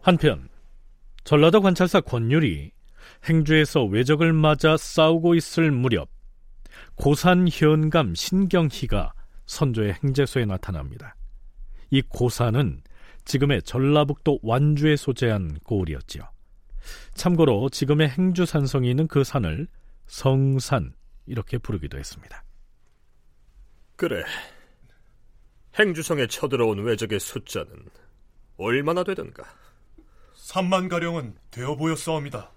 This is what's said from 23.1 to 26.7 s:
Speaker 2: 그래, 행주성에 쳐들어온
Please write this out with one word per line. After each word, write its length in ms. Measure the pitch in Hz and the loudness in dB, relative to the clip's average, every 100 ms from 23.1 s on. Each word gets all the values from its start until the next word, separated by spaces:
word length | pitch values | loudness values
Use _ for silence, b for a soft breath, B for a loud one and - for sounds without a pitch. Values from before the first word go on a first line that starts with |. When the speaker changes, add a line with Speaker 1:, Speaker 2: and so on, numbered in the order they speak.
| _ _ _ _ - - - _ - | _ _ _ _ -20 -20 -20 _ -6
Speaker 2:
그래, 260 | - 92 - B B B B B B B B _ - _ _ _ _ - | -4 -4 -8 B B B B B B B B _ -20 _ _ _ _ 0
행주성에 480 | 208 165 156 156 117 | 0 0 -4 -2 -2
쳐들어온 540 | - 143 127 113 | -4 -4 0 0